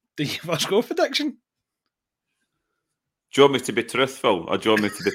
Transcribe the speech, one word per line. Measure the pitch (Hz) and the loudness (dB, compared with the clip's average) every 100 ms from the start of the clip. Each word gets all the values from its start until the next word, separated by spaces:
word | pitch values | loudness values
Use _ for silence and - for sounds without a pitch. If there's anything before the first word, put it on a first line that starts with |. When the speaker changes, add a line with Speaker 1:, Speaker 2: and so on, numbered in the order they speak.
| _ - | _ -8
Speaker 1:
Do | |
you | 143 - | -6 -6
have | 160 | -6
a | 160 | -4
score | - 196 | 0 0
prediction? | 240 339 302 277 294 - _ _ _ _ _ _ _ _ _ _ _ _ _ _ _ _ _ _ _ | 0 -2 -2 -2 -6 -8 _ _ _ _ _ _ _ _ _ _ _ _ _ _ _ _ _ _ _
Speaker 2:
Do | - | 4
you | |
want | 139 131 | 6 4
me | |
to | 123 | -2
be | 110 | -4
truthful, | 117 120 131 - 127 92 82 | -2 0 -2 0 0 0 0
or | 95 | -2
do | 107 | 2
you | |
want | 107 | 2
me | 107 | 2
to | - | -2
be | 101 | 0